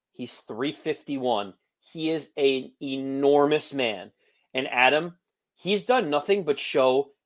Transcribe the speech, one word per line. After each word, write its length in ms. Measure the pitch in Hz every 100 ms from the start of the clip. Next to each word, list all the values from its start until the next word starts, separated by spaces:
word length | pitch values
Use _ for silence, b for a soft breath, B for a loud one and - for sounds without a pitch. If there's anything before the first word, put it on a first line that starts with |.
| _
He's 280 | - 123 -
three 300 | - 110 139
fifty-one. 840 | 151 160 151 - 139 127 107 101 - _ _
He 320 | _ 165 160
is 180 | 160 - -
an 340 | 139 135 135 -
enormous 920 | 143 135 135 135 139 143 143 151 -
man. 380 | 139 120 98 101 _ _ _ _
And 140 | 131 135
Adam, 500 | 123 131 147 175 175 _ _ _ _
he's 280 | 175 202
done 280 | - 254 170
nothing 320 | 147 143 202
but 160 | 151 143
show 520 | - 147 131 131 139 _